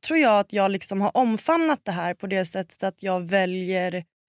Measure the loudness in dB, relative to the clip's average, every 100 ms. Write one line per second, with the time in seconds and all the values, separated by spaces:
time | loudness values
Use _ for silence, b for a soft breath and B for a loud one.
0 | -2 2 4 4 2 0 0 0 -2 -2
1 | 0 2 2 2 2 2 2 0 -4 -4
2 | -4 -6 -4 -2 0 -2 -8 -6 -6 -4
3 | -2 -2 0 0 0 -2 -2 -2 -2 -6
4 | -10 _